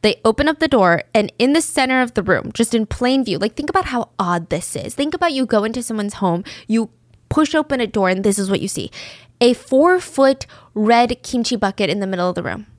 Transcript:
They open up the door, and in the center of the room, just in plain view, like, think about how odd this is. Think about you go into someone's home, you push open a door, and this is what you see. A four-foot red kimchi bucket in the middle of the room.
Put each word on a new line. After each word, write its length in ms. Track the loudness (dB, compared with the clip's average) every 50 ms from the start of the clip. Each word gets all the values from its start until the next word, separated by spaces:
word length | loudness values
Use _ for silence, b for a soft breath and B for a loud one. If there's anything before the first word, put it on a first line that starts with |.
| 2
They 180 | 0 0 2 _
open 240 | 0 2 2 2 0
up 120 | 0 0
the 100 | 0 2
door, 340 | 4 4 4 4 4 2 0 _ _
and 200 | 0 0 0 _ _
in 140 | 0 2
the 100 | 2 2
center 400 | 0 0 0 0 0 2 2 2
of 120 | 0 0 -2
the 100 | -4 0
room, 280 | 2 0 0 0 -6 -2
just 200 | -2 -2 0 2
in 120 | -2 -2
plain 400 | -2 -4 -2 0 0 2 0 0
view, 140 | -2 -2 -2
like, 180 | -2 -4 -4 -6
think 120 | -8 -2
about 180 | -2 -2 -2 -2
how 240 | -4 -4 -6 _ _ -4
odd 320 | -2 0 0 -2 -2 -4
this 240 | -6 -6 -4 -6 -8
is. 220 | -8 -8 -8 -4
Think 180 | -4 -4 -2 -2
about 200 | -2 -2 -2 0
you 120 | 0 -2
go 200 | 0 0 0 0
into 180 | 0 -4 -6 -6
someone's 400 | -6 -6 -4 -6 -6 -6 -2 -2
home, 220 | 0 0 -2 -4 B B B B
you 260 | B -2 -2 -2 -2 _ _ _ _ _ _ _ _
push 240 | 0 0 0 2 2
open 280 | -2 0 0 -2 -2
a 60 | -2 -2
door, 200 | 0 0 2 2
and 160 | 0 2 0
this 160 | 0 0 0
is 100 | -2 -2
what 120 | -2 -2
you 80 | -2 -4
see. 200 | -6 -8 -8 -10 B B B B B B B B B _
A 120 | 2 2 2
four-foot 920 | 0 -2 0 2 4 4 4 4 2 0 -6 0 2 4 4 2 0 -4 B B B B B B
red 480 | -2 2 4 4 4 4 2 0 -6 _
kimchi 340 | -6 -4 -2 -2 -2 -2 -2
bucket 320 | -2 -2 -2 -2 -2 -2
in 100 | 0 -2
the 80 | -4 -4
middle 220 | -4 -2 -2 -2
of 60 | -2
the 60 | -4
room. 260 | -6 -6 -6 -8 -10 -16 -20